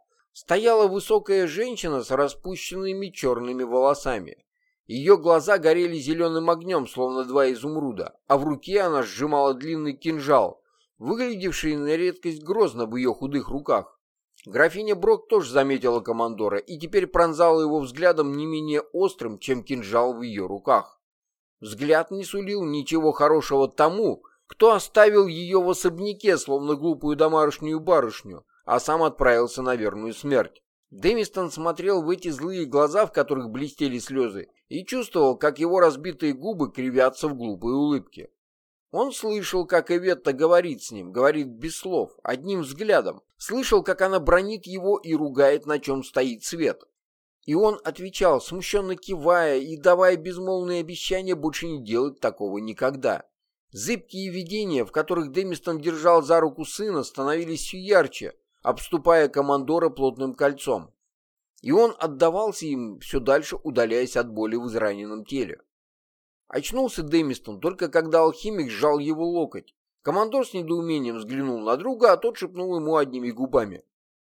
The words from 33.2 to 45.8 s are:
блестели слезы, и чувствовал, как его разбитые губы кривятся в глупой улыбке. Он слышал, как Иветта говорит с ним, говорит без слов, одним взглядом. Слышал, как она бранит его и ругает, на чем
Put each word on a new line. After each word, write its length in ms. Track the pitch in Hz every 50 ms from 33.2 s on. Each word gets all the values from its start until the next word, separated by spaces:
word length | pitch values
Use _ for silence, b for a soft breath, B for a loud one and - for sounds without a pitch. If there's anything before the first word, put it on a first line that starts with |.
| 135 - 147 131 123 113
блестели 520 | 110 131 147 143 - - 151 139 123 120
слезы, 480 | - - 135 135 123 113 95 98 85 - _ _ _ _
и 160 | - 135 -
чувствовал, 540 | - 254 254 233 - - 175 147 131 123 -
как 220 | - 151 135 139
его 180 | 160 170 180 190
разбитые 540 | 175 160 139 135 151 185 156 - 160 151 135
губы 400 | 127 151 214 220 170 147 110 -
кривятся 560 | - 127 131 123 131 127 131 165 - - 151
в 80 | 143
глупой 380 | 123 117 113 101 87 101 117 127
улыбке. 560 | 139 147 147 143 131 - _ _ - - - _ _ _ _ _ _ _ _ _ _ _ _ -
Он 180 | 180 247 277
слышал, 560 | 240 - - 220 214 208 185 - 185 185 175
как 240 | 175 185 170 160 -
Иветта 440 | 175 175 180 185 175 - - 147 135
говорит 480 | 131 160 165 175 175 175 175 139 104 -
с 100 | - 120
ним, 200 | 101 90 90 92
говорит 340 | 120 131 143 156 151 143
без 320 | 127 113 113 127 160 - -
слов, 340 | - 185 180 147 101 - - _ -
одним 380 | - 120 127 147 190 196 180
взглядом. 600 | 156 131 139 151 214 214 196 151 107 170 165 98 _ _ _ _
Слышал, 440 | - - 208 262 254 - 233 196 160
как 200 | 214 - - 190
она 180 | 190 190 185
бранит 460 | 147 170 170 180 196 208 220 202 -
его 320 | 175 185 190 180 196 208 -
и 160 | - 165 160
ругает, 500 | 151 151 143 131 135 139 135 143 143 -
на 140 | 147 151
чем 260 | 143